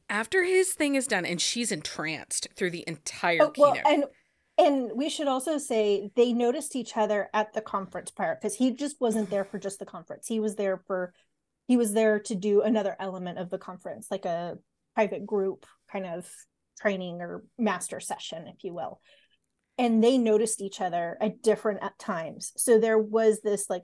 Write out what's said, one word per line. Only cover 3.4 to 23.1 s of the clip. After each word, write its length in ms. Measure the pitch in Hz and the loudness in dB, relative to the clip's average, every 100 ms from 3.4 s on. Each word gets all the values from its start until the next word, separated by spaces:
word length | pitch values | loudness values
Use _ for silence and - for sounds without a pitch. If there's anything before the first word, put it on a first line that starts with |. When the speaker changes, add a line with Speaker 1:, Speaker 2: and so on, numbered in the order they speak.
Speaker 2:
Oh, 120 | 302 - | 4 6
well, 160 | 285 | 4
Speaker 1:
keynote. 120 | - 311 | 6 4
Speaker 2:
and, 200 | 302 277 - _ _ _ - | 2 0 -6 _ _ _ 4
and 340 | 339 277 233 233 | 4 4 0 -4
we 140 | 311 | -4
should 180 | - 285 | -2 -2
also 300 | 262 320 294 | -2 -2 -4
say 540 | - 226 208 202 202 - | 0 0 2 0 0 2
they 160 | 247 | 2
noticed 460 | 233 240 294 - 254 | 2 0 0 -4 -6
each 180 | 226 - | -4 -2
other 340 | 214 208 - | 0 0 -2
at 180 | 214 214 | -2 -2
the 80 | 220 | -6
conference 480 | 220 196 185 180 180 | -6 -6 -6 -10 -10
prior, 280 | - 170 160 | -4 -4 -2
'cause 140 | 208 - | -4 0
he 160 | 254 | 0
just 300 | 254 285 - | 0 -6 -2
wasn't 280 | 240 220 190 | 0 0 0
there 140 | 196 | -2
for 160 | 196 196 | -4 -6
just 200 | 196 - | -8 -8
the 60 | 196 | -12
conference. 420 | 175 165 - - | -14 -16 -14 -6
He 120 | 226 | -2
was 160 | 214 202 | -2 -2
there 220 | 196 185 - | -2 -4 -4
for, 260 | 185 180 _ _ _ _ _ - | -4 -6 _ _ _ _ _ 0
he 80 | 247 | 2
was 160 | 220 | 2
there 260 | 214 220 214 | 2 4 2
to 140 | 208 190 | -2 -4
do 260 | 208 202 | 2 4
another 340 | 208 220 190 - | 4 2 0 -4
element 380 | 190 185 180 185 | -8 -8 -8 -8
of 120 | 180 | -8
the 80 | 185 | -8
conference, 520 | 190 180 180 147 - | -10 -14 -12 -14 -8
like 140 | 196 185 | -6 -4
a 320 | 170 175 - _ _ _ 226 | -4 -6 -10 _ _ _ 0
private 300 | 202 185 202 | 0 -2 -2
group 400 | 202 190 - - _ _ | 0 0 -4 -12 _ _
kind 140 | 196 185 | -10 -8
of 260 | 170 - - - _ _ - | -10 -12 -18 -20 _ _ -4
training 420 | 208 190 180 175 | -2 -2 -4 -8
or 220 | 175 175 - - | -10 -12 -12 -2
master 420 | 208 180 - - | 0 0 -4 -8
session, 480 | - - - 165 160 | -8 -10 -10 -12 -14
if 160 | - | -12
you 100 | 185 | -10
will. 280 | 170 123 - _ _ _ _ _ _ _ - | -8 -10 -12 _ _ _ _ _ _ _ -2
And 240 | 240 226 | 2 4
they 140 | 233 262 | 6 6
noticed 440 | 226 214 226 - | 6 4 4 0
each 180 | 196 - | -6 -6
other 360 | 185 175 170 - | -2 -2 -4 -2
at 220 | 214 - | -4 0
different 400 | 220 208 220 190 | 2 2 0 -2
at 160 | 196 - | -6 -8
times. 540 | - 170 160 - - - | -6 -6 -6 -10 -10 -2
So 240 | - 220 | 4 6
there 180 | 226 220 | 6 4
was 440 | 214 | 4